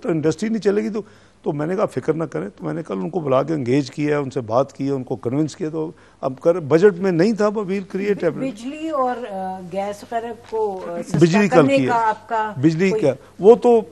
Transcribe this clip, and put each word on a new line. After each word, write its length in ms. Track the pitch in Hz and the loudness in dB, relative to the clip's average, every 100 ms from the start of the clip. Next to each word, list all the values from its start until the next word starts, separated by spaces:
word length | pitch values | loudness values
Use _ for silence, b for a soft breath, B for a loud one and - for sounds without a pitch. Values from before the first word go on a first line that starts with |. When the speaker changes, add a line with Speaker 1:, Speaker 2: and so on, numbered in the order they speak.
| 247 | -4
Speaker 1:
इंडस्ट्री 420 | 165 151 156 226 | -2 0 0 -2
नहीं 120 | 226 | -2
चलेगी।" 300 | 196 202 220 | 0 0 -2
तो, 140 | 208 196 b b b | -6 -10 b b b
तो 80 | - | -6
मैंने 240 | 147 156 190 | -4 -4 -2
कहा, 100 | 208 | -2
"फिक्र 280 | - - | -2 -2
ना 120 | 156 156 | -2 -2
करें।" 240 | 156 196 | -6 -10
तो 160 | - 165 | -10 -8
मैंने 160 | 156 | -8
कल 120 | 160 | -6
उनको 260 | 196 180 175 | -6 -4 -4
बुला 220 | 147 127 | 0 0
के 100 | 147 | 0
एंगेज 380 | 160 120 139 127 | -2 0 0 0
किया, 300 | - 147 147 | -4 -2 -2
उनसे 200 | 135 135 | -2 -6
बात 320 | 110 117 135 | -2 0 0
की, 180 | - 139 | -2 -4
उनको 260 | 139 127 127 | -4 -6 -6
कन्विंस 380 | 120 135 156 | -4 -2 -2
किया, 160 | - 156 | -4 -8
तो 240 | 160 160 - b b | -6 -8 -10 b b
अब 140 | - 131 | -6 -2
कर, 240 | 170 180 | 0 2
बजट 340 | 139 160 208 | 4 6 6
में 180 | 175 190 | 6 0
नहीं 220 | 165 202 | 2 2
था, 140 | 208 208 | 2 0
but 180 | 214 190 | -2 -4
we'll 240 | 196 190 185 | -4 -4 -6
create 240 | 202 196 | -2 0
Speaker 2:
बि-, 100 | 165 | -2
Speaker 1:
a 20 | |
Speaker 2:
बिजली 580 | 143 269 208 247 311 320 | -2 -6 -8 -10 -8 -6
और, 260 | 294 254 240 | -2 -2 -4
अ, 440 | 240 190 190 185 | -8 -8 -8 -8
गैस 440 | 180 185 202 202 | -10 -6 -6 -8
वगैरह 280 | - 233 233 | -8 -6 -6
को, 440 | 220 - 220 214 185 | -12 -8 -4 -2 -4
अ, 260 | 175 170 | -8 -8
सस्ता 160 | - 165 | -4 2
Speaker 1:
बिजली 300 | 165 190 208 | 4 4 4
कल 80 | 254 | 6
Speaker 2:
करने 200 | 269 277 | 6 4
Speaker 1:
की 60 | |
है। 80 | 254 | 2
Speaker 2:
का 40 | |
आपका 600 | 233 220 214 - 220 214 190 | 2 0 -2 -4 -4 -4 0
Speaker 1:
बिजली 320 | 151 160 190 | 2 2 0
Speaker 2:
कोई 100 | 214 | 2
Speaker 1:
क्या, 160 | 143 120 B B | 0 0 B B
वो 160 | 190 226 | 6 8
तो 280 | 240 233 - | 8 4 2